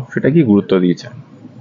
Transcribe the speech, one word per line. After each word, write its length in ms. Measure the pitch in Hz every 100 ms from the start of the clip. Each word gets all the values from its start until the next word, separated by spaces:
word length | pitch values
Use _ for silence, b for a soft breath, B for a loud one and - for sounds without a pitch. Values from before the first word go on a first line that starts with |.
| 123
সেটা 160 | 117 131
কি 140 | 165
গুরুত্ব 360 | 123 101 95 95
দিয়েছে? 280 | 90 85 - - - - - -